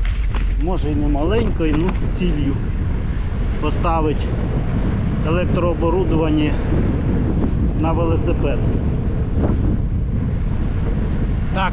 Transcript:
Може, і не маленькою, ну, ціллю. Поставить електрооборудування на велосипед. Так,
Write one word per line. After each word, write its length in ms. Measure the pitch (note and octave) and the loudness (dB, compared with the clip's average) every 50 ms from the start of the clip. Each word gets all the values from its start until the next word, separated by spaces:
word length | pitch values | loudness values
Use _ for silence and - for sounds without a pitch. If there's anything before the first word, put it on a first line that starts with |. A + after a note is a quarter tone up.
| - - - - - - - - - - - - | 0 0 0 0 -2 0 0 0 0 0 0 0
Може, 280 | C#3+ C#3 D3 C#3+ - - | 0 0 0 0 0 0
і 40 | - | 0
не 140 | - D3 D3 | 0 2 2
маленькою, 680 | D3 C#3 D3+ F3 G#3 A#3+ A#3 - - - E3 D3+ D3 D#3 | 2 2 2 2 2 2 2 0 0 0 0 2 2 2
ну, 120 | E3+ F#3+ F3+ D3+ - - | 0 0 0 0 0 0
ціллю. 440 | - - F3+ F3 D#3 D3 C#3 C#3+ C#3 - - - - - - - - - - - - - - - - - - - - - | 0 0 0 0 0 0 0 0 0 -2 -2 -2 -2 -2 -2 -2 -2 -2 -2 -2 -2 -2 -2 -2 -2 -2 -2 -2 -2 -2
Поставить 640 | D3 D3+ D3+ - - F3 E3 D#3+ D#3 D#3 C#3 - - - - - - - - - - - - - - - - - - - - - - | -2 -2 0 0 0 0 0 2 2 0 0 0 -2 -2 -2 -2 -2 -2 -2 -2 -2 0 0 0 0 0 0 0 0 0 0 0 0
електрооборудування 1300 | D#3 E3+ F3+ F3+ - - F3 E3+ F3 E3 D#3 E3 E3+ E3+ F#3+ F3 D#3+ D#3+ D#3+ E3 D#3 D3+ D3+ D3+ D3 - - - - - - - - - - - - - - - - - - - - - - - F#2+ - - | 0 0 0 0 0 0 2 2 0 0 0 0 0 2 2 2 2 2 2 2 2 2 2 2 2 0 0 0 0 0 2 2 0 0 0 0 0 0 0 0 0 0 0 0 0 0 0 0 0 0 0
на 120 | D#3 E3 | 0 0
велосипед. 680 | D#3+ D#3+ E3+ E3 - - - C#3+ - - C#3+ C#3+ - - - - - - - - - - - - - - - - - - - - - - - - - - - - - - - - - - - - - - - - - - - - - - - - - - - - - - - - - - - - - | 2 2 2 2 2 0 0 0 0 0 0 0 0 0 0 0 0 0 0 0 -2 0 -2 -2 -2 -2 -2 0 0 0 2 2 2 0 0 0 0 0 0 0 -2 -2 -2 -2 -2 -2 -2 -2 -2 -2 -2 -2 -2 -2 -2 -2 -2 -2 0 0 0 0 0 0 0 0 0 0 0 -2 -2 -2 0
Так, 180 | F#3+ F#3+ F3+ | 0 0 0